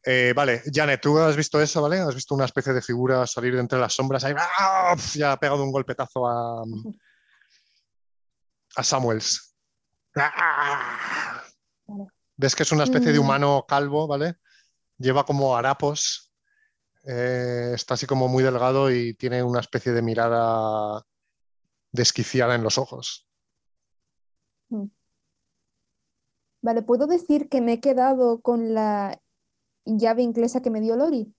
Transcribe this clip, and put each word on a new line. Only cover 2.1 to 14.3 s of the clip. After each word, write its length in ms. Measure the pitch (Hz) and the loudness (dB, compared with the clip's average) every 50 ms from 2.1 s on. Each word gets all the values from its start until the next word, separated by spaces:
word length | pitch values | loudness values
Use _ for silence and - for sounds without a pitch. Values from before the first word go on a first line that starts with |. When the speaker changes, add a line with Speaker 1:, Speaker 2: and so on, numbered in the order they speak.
| 123 | -4
Speaker 1:
visto 180 | 131 - - 143 | -6 -6 -4 -2
una 100 | 139 135 | 0 0
especie 280 | 123 - 139 127 135 131 | 0 -2 -4 -2 0 -2
de 80 | 127 | -2
figura 440 | - - 120 120 127 127 131 127 127 | -2 -2 -2 -2 0 2 2 2 0
salir 260 | 117 - 127 120 127 127 | -2 -4 -4 -2 -2 0
de 60 | 127 | -2
entre 180 | 123 120 139 127 | -2 0 0 0
las 140 | 123 110 - | 0 0 0
sombras. 300 | - 135 135 135 127 127 | -2 -2 -2 -2 -2 -2
Ahí, 100 | 135 143 | -2 -2
¡ah! 560 | 143 170 170 175 190 196 190 190 190 185 175 175 | -2 -2 -2 0 0 2 2 2 2 2 2 2
Pf, 220 | 156 - - - 147 | 0 -2 -8 -4 0
ya 140 | 147 143 139 | 0 0 0
ha 60 | 127 | 0
pegado 240 | - 143 143 143 139 | 0 0 0 0 -2
un 80 | 135 | -2
golpetazo 560 | 135 139 127 - 123 - 131 - _ 131 123 | -2 -4 -4 -4 -6 -6 -6 -6 _ -2 -2
a, 360 | 120 120 120 117 117 117 113 113 | -2 -2 -2 -4 -6 -6 -8 -10
Speaker 2:
Ujú. 320 | 113 110 107 117 220 208 _ _ _ _ _ _ _ _ _ _ _ _ _ _ _ _ _ _ _ _ _ _ _ _ _ _ _ _ _ _ _ _ _ _ _ - | -10 -10 -12 -12 -14 -16 _ _ _ _ _ _ _ _ _ _ _ _ _ _ _ _ _ _ _ _ _ _ _ _ _ _ _ _ _ _ _ _ _ _ _ -6
Speaker 1:
a 80 | 135 127 | -4 -2
Samuels. 720 | - 143 135 127 120 110 110 - - - - - _ _ _ _ _ _ _ _ _ _ _ _ _ _ | 0 0 0 0 0 0 -2 -2 -4 -4 -4 -6 _ _ _ _ _ _ _ _ _ _ _ _ _ _
¡Ah! 1300 | 147 143 151 - - 175 165 143 139 151 147 143 135 - - - - - - - - - - - - - - _ _ _ _ _ _ _ | -2 -2 -2 0 -2 -2 0 0 0 -2 -2 -2 -4 -6 -8 -8 -10 -8 -8 -6 -6 -6 -8 -10 -14 -16 -20 _ _ _ _ _ _ _
Speaker 2:
Vale. 240 | - 202 202 196 190 _ _ _ _ _ | -16 -14 -14 -14 -16 _ _ _ _ _
Speaker 1:
Ves 200 | - 135 131 - | -2 -2 -2 0
que 80 | - 160 | 0 0
es 80 | - | 2
una 120 | 160 151 147 | 2 2 2
especie 280 | 185 254 - - 156 | 2 2 2 4 4
de 80 | 147 147 | 4 4
Speaker 2:
Mm. 40 | 139 | 4
Speaker 1:
humano 420 | 139 135 139 143 143 143 135 - | 4 2 2 2 2 2 0 0
calvo, 400 | - 143 139 143 143 143 151 160 | 0 -2 0 0 0 -2 -2 -2
¿vale? 280 | 151 143 139 151 175 | -2 -2 -2 -2 -4